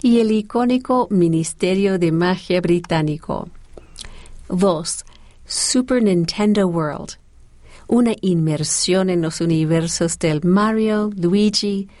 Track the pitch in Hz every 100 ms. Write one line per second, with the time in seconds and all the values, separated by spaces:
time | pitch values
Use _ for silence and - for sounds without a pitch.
0 | 247 233 220 220 214 233 247 254 254 254
1 | - 196 170 165 160 - 180 190 196 190
2 | 170 160 175 185 - 180 175 175 175 165
3 | 151 151 - - - - - - - -
4 | - - - - - 180 196 156 165 -
5 | - - - - - - - 254 254 254
6 | 214 180 170 - 214 208 190 170 151 139
7 | - - - - - - - - - 233
8 | 233 - 190 170 160 151 156 - - 185
9 | 185 175 160 - 170 160 156 165 165 -
10 | 170 - 170 151 175 190 214 220 220 214
11 | 214 196 170 202 214 214 202 196 196 -